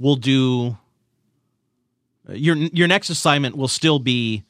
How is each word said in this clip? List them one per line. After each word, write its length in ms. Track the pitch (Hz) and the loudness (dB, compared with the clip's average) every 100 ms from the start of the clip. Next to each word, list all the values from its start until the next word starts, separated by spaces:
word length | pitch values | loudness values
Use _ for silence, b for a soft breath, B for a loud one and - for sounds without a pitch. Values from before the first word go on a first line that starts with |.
we'll 160 | 131 139 | 0 2
do, 600 | 127 135 127 123 120 110 _ _ _ _ _ _ _ _ _ _ _ _ _ _ - | 2 2 2 0 -2 -6 _ _ _ _ _ _ _ _ _ _ _ _ _ _ -16
your, 280 | 98 151 156 | -4 -2 0
your 320 | 160 175 175 | -2 0 2
next 220 | 196 - | 2 -2
assignment 460 | 170 165 143 135 143 | -2 0 2 0 -4
will 120 | 131 | -4
still 320 | - 160 147 | 0 2 2
be 420 | 127 123 117 107 | 0 -2 -2 -4